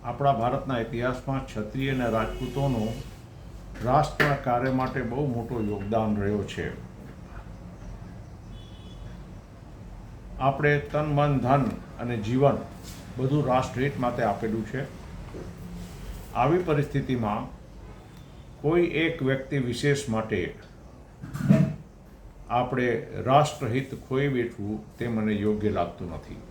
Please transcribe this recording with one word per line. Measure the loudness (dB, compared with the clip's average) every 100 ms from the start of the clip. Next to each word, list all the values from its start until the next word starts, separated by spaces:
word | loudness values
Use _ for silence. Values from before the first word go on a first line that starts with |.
આપણા | -6 2 4
ભારતના | 6 4 2 0 -2
ઇતિહાસમાં | 0 0 0 -2 -2 -2 -2
ક્ષત્રિય | -6 -4 -2 0
અને | 2 2
રાજપૂતોનો | 2 0 -2 -4 0 2 2 0 -2 -8 -14 -18 -16 -16 -16 -14 -4
રાષ્ટ્રના | 4 4 4 2 2 2
કાર્ય | 2 2 2
માટે | 2 0 -2
બહુ | -2 0 0
મોટો | 0 -2 -2
યોગદાન | 0 -2 0 2 2 2
રહ્યો | 2 2
છે. | 0 -4 -4 -6 -12 -14 -16 -16 -14 -14 -14 -14 -14 -12 -12 -12 -12 -14 -14 -16 -14 -14 -14 -14 -14 -12 -12 -12 -14 -14 -16 -18 -16 -16 -14 -14 -14 -14 -12 2
આપણે | 2 4 4 4
તન, | 2 0 2
મન, | 4 4 4
ધન | 6 4 4 -2 -10 -8
અને | -2 -2
જીવન | 2 6 6 6 -2 -12 -14 -14 -12 -2
બધું | 2 4 4
રાષ્ટ્રહિત | 4 2 0 0 2
માટે | 0 2
આપેલું | 2 2 0 -2 -2
છે. | -4 -6 -8 -14 -12 -12 -10 -12 -12 -12 -12 -12 -12 -12 -12 -8
આવી | 2 4 4
પરિસ્થિતિમાં | 4 2 2 0 0 0 2 0 -4 -10 -16 -16 -16 -16 -18 -18 -18 -18 -18 -2
કોઈ | 4 4 4
એક | 4 0 2
વ્યક્તિ | 0 0 0 -2
વિશેષ | 0 2 2 2 2
માટે | 0 0 0 0 -6 -16 -18 -20 -20 -20 -16 -10 -4 6 6 6 0 -12 -20 -20 -20 -18 -18 -2
આપણે | 0 2 2 2 2 -2 -4 6
રાષ્ટ્રહિત | 6 6 0 0 0 -2 -8 -2
ખોઈ | 0 2
બેઠવું | 2 0 -2 -4 -4 -6 -6
તે | -2
મને | 0 2
યોગ્ય | 2 2 2 2
લાગતું | 2 -2 -2 -8
નથી. | -8 -10 -14 -14